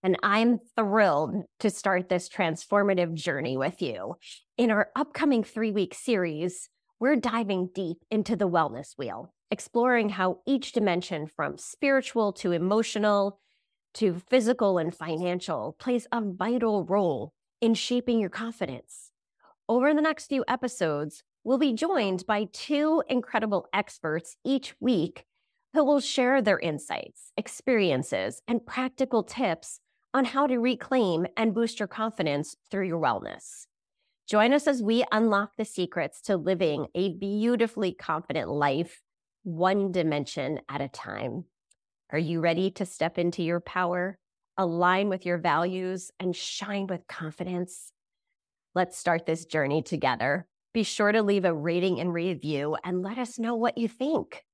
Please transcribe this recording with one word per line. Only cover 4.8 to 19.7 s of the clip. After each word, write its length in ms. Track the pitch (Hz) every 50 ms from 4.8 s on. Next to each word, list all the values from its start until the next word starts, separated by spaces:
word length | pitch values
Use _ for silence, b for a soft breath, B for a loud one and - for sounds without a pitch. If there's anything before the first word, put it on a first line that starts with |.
| - - -
upcoming 480 | - 302 302 - - 320 294 269 233 202
three-week 500 | - - 220 220 220 202 208 190 175 -
series, 760 | - - - 240 196 180 170 151 151 165 180 180 - - - _ _ _ _ _ _
we're 160 | 226 262 302
diving 520 | 247 - 240 220 233 233 196 196 185 180 180 -
deep 220 | - 190 165 170 - _ _
into 280 | 220 220 202 - 226
the 100 | 175 208
wellness 500 | 185 170 170 160 143 113 120 - - -
wheel, 360 | - 139 113 95 110 127 175 _ _ _ _
exploring 560 | 220 - - - _ 240 240 254 247 233 220
how 320 | 208 196 185 185 185 185 - _
each 260 | - 277 262 269 -
dimension 560 | - 240 214 196 175 175 175 - 175 151 151
from 300 | 160 _ - 151 143 147
spiritual 760 | - - - - _ - 277 269 269 254 - - 233 220 208 196
to 200 | - - 185 175
emotional 880 | 165 170 185 208 220 226 - - 214 208 214 208 202 196 202 202 _ _ _ _ _ _ _ _ _ _ _ _
to 260 | - 220 190 175 175 - _
physical 480 | - 262 226 220 254 - 226 202 190
and 180 | 180 160 175 170
financial 800 | - 160 165 165 160 180 180 175 180 - - 165 127 107 135 160 _
plays 280 | - 254 247 240 226 - -
a 80 | 233
vital 640 | 214 202 180 190 185 220 240 254 240 226 214 202 170
role 480 | 170 190 208 196 175 143 120 107 151 _ _ _ _ _ _
in 140 | - 226 226
shaping 480 | - - - 240 247 240 247 240 226
your 80 | 208 175
confidence. 800 | - - 226 233 220 - 190 147 131 120 - - - - - - _ _ _ _ _ b b b b b _
Over 260 | -